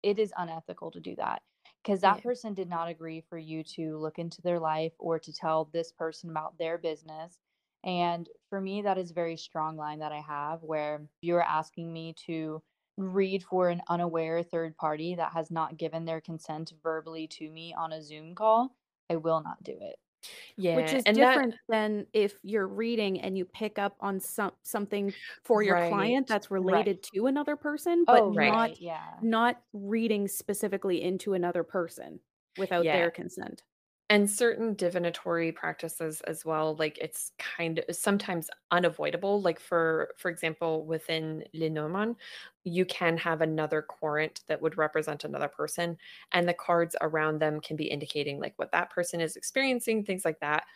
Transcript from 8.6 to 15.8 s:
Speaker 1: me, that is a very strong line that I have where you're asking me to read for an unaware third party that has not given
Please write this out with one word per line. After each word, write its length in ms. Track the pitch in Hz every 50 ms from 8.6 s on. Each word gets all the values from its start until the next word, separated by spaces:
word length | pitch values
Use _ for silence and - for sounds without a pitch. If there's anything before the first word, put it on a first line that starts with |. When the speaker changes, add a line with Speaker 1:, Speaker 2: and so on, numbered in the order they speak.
Speaker 1:
me, 200 | 190 190 196 208 202
that 140 | 202 185
is 140 | 185 185 170
a 20 | 165
very 240 | 175 170 165 165
strong 400 | 160 - - _ 165 156 156 160
line 220 | 156 151 151 151 156
that 120 | 156 151
I 80 | 151 151
have 420 | 151 151 147 143 147 147 165 165 165
where 440 | 156 160 151 151 151 151 151 151 151 _ _
you're 200 | - 170 170 175 170
asking 500 | - 156 156 160 - _ - 165 165 165
me 200 | 165 160 165 160 - -
to 360 | - 165 160 160 156 156 156 _ _ _ _ _ _ _
read 460 | - 190 185 185 196 190 190 190 190 180
for 260 | - - 185 180 175
an 120 | 175 175 -
unaware 560 | - 196 175 175 170 165 165 160 160 165 170 170
third 320 | 170 - 165 165 160 156
party 380 | - - 156 151 151 160 175 180
that 180 | 170 160 147 165
has 180 | 165 160 -
not 260 | 165 165 160 151 165
given 280 | 156